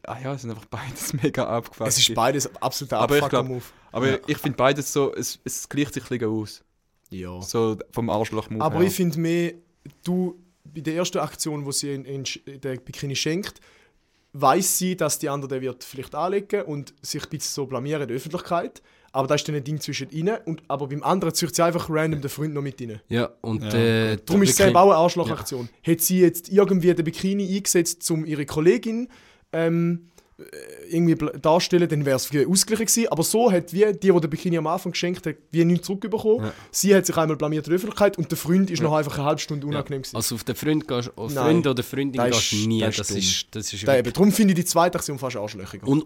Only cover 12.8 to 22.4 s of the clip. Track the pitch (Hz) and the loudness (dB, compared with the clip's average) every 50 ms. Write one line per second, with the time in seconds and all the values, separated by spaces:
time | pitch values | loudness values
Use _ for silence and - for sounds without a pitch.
12.8 | - - 131 - - 143 135 127 - 156 160 180 208 - - - - _ _ _ | -10 -14 -12 -8 -8 -6 -4 -2 -2 -2 -2 -2 -4 -8 -12 -16 -20 _ _ _
13.8 | _ _ _ _ _ _ _ _ _ _ - 139 143 135 139 180 190 - - - | _ _ _ _ _ _ _ _ _ _ -6 2 4 4 4 4 2 0 0 0
14.8 | 180 185 185 180 170 151 - - - 147 139 143 135 131 139 127 131 127 123 - | 0 -2 -2 0 0 -2 -2 -2 -4 -4 -4 -4 -6 -6 -6 -6 -6 -6 -8 -10
15.8 | - - - 135 123 - - 147 160 185 196 202 196 - - 202 185 165 151 143 | -14 -16 -14 -14 -14 -10 -6 -4 -2 -2 -2 -2 -2 -2 -4 -4 -2 -4 -6 -8
16.8 | 139 - - _ - - - 147 - - - 143 - - - - 139 127 131 120 | -10 -12 -16 _ -12 -10 -8 -8 -8 -8 -8 -8 -8 -6 -6 -6 -6 -6 -6 -6
17.8 | 127 143 156 151 143 113 117 135 135 160 151 175 - - 180 170 - 262 - - | -4 -4 -4 -4 -4 -4 -6 -6 -6 -6 -8 -8 -6 -4 -4 -4 -4 -6 -10 -16
18.8 | - _ _ _ _ _ - 135 139 131 147 147 - - 151 147 127 143 151 147 | -20 _ _ _ _ _ -4 -2 0 0 0 0 0 -2 -4 -4 -4 -4 -6 -6
19.8 | - - 139 - 139 131 143 160 165 190 196 - - - 165 - - - 139 135 | -6 -8 -8 -8 -8 -8 -6 -2 -2 -2 -2 -2 -4 -8 -8 -8 -6 -6 -6 -6
20.8 | 147 131 139 147 131 135 175 190 185 165 160 - 175 160 - - 170 170 165 170 | -4 -6 -6 -2 0 0 2 2 0 0 0 0 -2 -2 0 2 2 2 2 0
21.8 | - - 160 156 156 160 160 143 135 139 - - | -2 -2 0 0 0 0 -2 -2 -4 -6 -6 -6